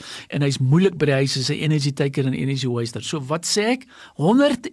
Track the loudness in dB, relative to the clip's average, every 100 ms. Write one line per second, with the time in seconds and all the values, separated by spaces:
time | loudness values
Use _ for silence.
0 | -10 -16 -8 -2 -2 0 4 4 4 2
1 | 0 2 0 -2 -4 -2 0 0 0 -2
2 | -2 0 -2 -2 -2 -2 -2 -2 -4 -8
3 | -8 -8 -4 -4 -2 0 0 -2 -4 -20
4 | -14 -2 4 6 4 2 -6